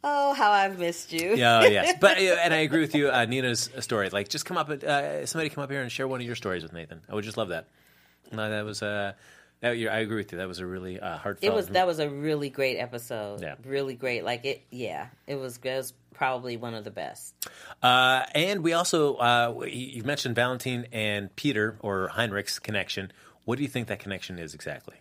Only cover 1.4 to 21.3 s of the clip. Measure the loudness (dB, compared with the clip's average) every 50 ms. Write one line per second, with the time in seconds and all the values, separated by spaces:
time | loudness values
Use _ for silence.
1.4 | 8 8 10 10 10 10 8 8 4 4 4 8 8 8 8 8 6 4 4 4
2.4 | 4 4 4 4 2 2 2 2 2 2 2 2 4 4 4 4 4 4 2 0
3.4 | 0 0 0 0 -2 -4 -6 -10 -6 -2 0 0 0 0 0 -2 -2 -2 -6 -6
4.4 | -6 -4 -2 -2 -2 -2 -4 -6 -2 0 0 0 0 -2 -4 -4 -6 -4 -4 -4
5.4 | -4 -4 -4 -6 -8 -6 -4 -6 -6 -6 -4 -4 -4 -4 -4 -4 -6 -6 -8 -6
6.4 | -4 -4 -4 -4 -6 -8 -12 -12 -12 -12 -16 -20 -16 -8 -6 -6 -6 -4 -4 -4
7.4 | -4 -2 -4 -8 -8 _ _ _ _ _ _ _ _ _ _ _ _ -14 -8 -6
8.4 | -4 -4 -4 -4 -6 -6 -8 -6 -6 -4 -4 -2 -4 -6 -6 _ -20 -20 -20 -20
9.4 | _ _ _ _ -2 -2 -2 0 -2 -2 0 -2 -2 -2 -2 -4 -4 -6 -8 -8
10.4 | -8 -8 -8 -8 -8 -8 -8 -8 -8 -10 -10 -8 -8 -8 -10 -6 -6 -8 -6 -2
11.4 | 0 0 0 0 -2 0 2 2 2 2 2 0 -2 -4 -4 -4 -2 -2 -2 -2
12.4 | -2 -6 -2 0 0 0 0 -2 -6 -6 -8 -12 -10 -8 -6 -6 -6 -6 -8 -8
13.4 | -10 -10 -10 -12 -12 -6 -4 -4 -4 -4 -6 -6 -4 -2 -2 -2 -2 -4 -4 -4
14.4 | -4 -6 -6 -6 _ _ -10 -8 -8 -6 -6 -8 -10 -10 -14 _ _ -10 -8 -8
15.4 | -6 -8 -10 -8 -8 -4 -4 -4 -6 -6 -12 _ _ _ -6 -2 -2 -2 -2 -2
16.4 | -4 -6 -8 -6 -6 -8 -8 -8 -10 -10 -10 -8 -10 -10 -10 -12 -16 -18 -12 _
17.4 | -12 -12 -12 -18 -20 -20 -10 _ 4 6 6 8 6 6 4 2 0 0 0 0
18.4 | 0 0 0 0 0 0 2 2 2 2 2 4 4 4 2 4 4 4 6 6
19.4 | 4 2 0 -4 -8 -8 -6 -8 -8 -8 -8 -6 -4 -2 -2 -2 -2 -2 2 2
20.4 | 2 2 0 -2 -4 -4 -4 -4 -6 -6 -4 -2 -2 0 0 -2 -4 -6